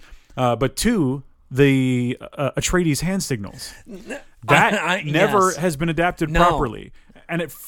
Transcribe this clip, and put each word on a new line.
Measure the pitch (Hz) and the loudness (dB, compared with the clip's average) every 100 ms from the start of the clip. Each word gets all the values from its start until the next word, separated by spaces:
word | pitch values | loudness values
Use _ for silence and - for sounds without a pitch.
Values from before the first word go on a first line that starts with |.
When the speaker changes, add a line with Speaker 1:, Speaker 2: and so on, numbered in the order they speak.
| - - _ - | -16 -20 _ -2
Speaker 1:
Uh, | 127 117 | 0 2
but | 131 - | -2 0
two, | 220 233 139 139 - _ _ | 0 2 0 -2 -10 _ _
the, | 127 139 135 131 123 123 123 - - | 2 4 4 2 0 -2 -4 -10 -6
uh, | 139 - | -4 -2
Atreides | - 185 170 139 | -2 0 0 0
hand | 160 190 | -2 -4
signals. | - 123 98 - - - - | -4 -6 -8 -14 -16 -18 -18
Speaker 2:
N-, | 190 - 277 - - - | -18 -14 -14 -14 -14 2
Speaker 1:
That | 143 220 | 4 4
Speaker 2:
I, | 202 160 185 | 2 0 -2
I, | |
Speaker 1:
never | 156 151 208 214 185 | -2 2 4 4 2
Speaker 2:
yes. | 170 | 2
Speaker 1:
has | 180 139 | -2 -2
been | 165 | -2
adapted | 160 175 175 160 | 0 0 0 -2
Speaker 2:
No. | 165 | 4
Speaker 1:
properly. | 175 160 131 104 98 - - - - | 4 2 -2 -6 -14 -20 -20 -20 -8
And | 165 | -6
it, | 165 - | -6 -10